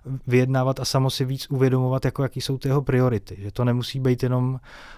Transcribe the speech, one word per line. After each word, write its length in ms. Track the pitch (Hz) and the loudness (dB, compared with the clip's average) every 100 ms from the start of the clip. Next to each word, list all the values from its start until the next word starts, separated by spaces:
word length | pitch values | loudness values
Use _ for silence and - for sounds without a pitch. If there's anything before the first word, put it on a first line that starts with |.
| 131 131 - | -10 -8 0
vyjednávat 520 | 123 127 131 131 135 | 2 4 2 0 -2
a 60 | 127 | 0
samo 240 | 135 131 | 0 2
si 160 | - 131 | 0 -4
víc 220 | 135 - | -4 -4
uvědomovat, 560 | 135 131 127 127 131 131 | 0 2 2 2 0 -2
jako 180 | - | -2
jaký 180 | 135 135 | -4 -4
jsou 160 | - 135 | -6 -4
ty 100 | 139 | 0
jeho 140 | 143 | 0
priority. 540 | 131 127 127 107 - 98 | 2 4 4 2 -4 -12
Že 120 | 101 | -8
to 120 | - 123 | -2 0
nemusí 340 | 123 120 135 | 0 -2 -2
být 240 | 131 123 | 0 2
jenom 360 | 127 127 127 131 - - - | 2 0 0 -4 -10 -20 -20